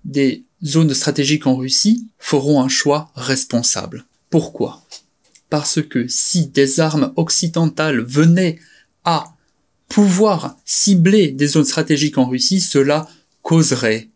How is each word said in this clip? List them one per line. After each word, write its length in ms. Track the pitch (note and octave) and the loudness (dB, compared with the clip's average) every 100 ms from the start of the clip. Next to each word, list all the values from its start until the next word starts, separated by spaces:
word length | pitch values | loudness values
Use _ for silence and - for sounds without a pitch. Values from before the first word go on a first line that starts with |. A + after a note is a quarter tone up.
des 400 | D3 C#3 C3+ A#2 _ _ | -6 -2 -2 -2 _ _
zones 300 | D3+ D#3+ D#3+ | -2 2 2
stratégiques 520 | C3+ - D3 C#3 D3+ C3+ | 0 -2 -2 -2 0 0
en 100 | C3 | -2
Russie 520 | C3 - G3+ A#3 A3+ _ | -2 0 2 0 -2 _
feront 440 | - C#3 C#3 C#3+ | -2 -2 2 0
un 60 | C3 | 0
choix 420 | C3 C#3+ D3 D#3 - | -2 0 -2 -4 -12
responsable. 880 | B2 C3 - A#2+ B2 - F2+ A2 _ _ _ | -4 -4 -2 -2 -2 -4 -8 -16 _ _ _
Pourquoi ? 520 | E3 - - G#2 - _ - _ _ _ _ _ | -2 -2 -8 -8 -8 _ -20 _ _ _ _ _
Parce 320 | D3+ C#3+ - | -4 -2 -4
que 260 | - C3 B2 | -4 -6 -4
si 380 | - - F3 C#3 | -2 0 0 0
des 340 | - C#3 E3 | 0 2 2
armes 320 | D#3+ D3+ B2+ - | 0 0 -2 -2
occidentales 840 | D#3+ - E3+ E3 D#3+ - D#3 B2+ | -2 -2 -2 -2 -2 -2 -2 -2
venaient 580 | A#2+ C#3 E3 E3+ F3+ D#3+ _ _ _ _ | -2 2 4 4 0 -4 _ _ _ _
à 320 | E3+ D#3+ - _ _ _ _ _ _ | -4 -4 -6 _ _ _ _ _ _
pouvoir 680 | - G3+ F3+ G#3+ F3+ - - | 2 2 4 2 0 -6 -12
cibler 680 | - - G3+ F#3 E3+ G#3+ D#3+ | -4 0 2 4 4 4 2
des 160 | C3+ C#3+ | 0 0
zones 180 | D#3 C#3 | 2 0
stratégiques 500 | - D#3 D3 D3 C#3+ | -2 -2 0 0 0
en 100 | B2+ | -2
Russie, 340 | B2+ - F#3+ | 0 0 0
cela 460 | - C#3 C#3 D3+ D#3 _ _ _ | 2 2 2 0 -4 _ _ _
causerait 680 | - D#3+ D#3 A#2+ A2+ A2 A2+ | 0 2 2 0 -2 -2 -6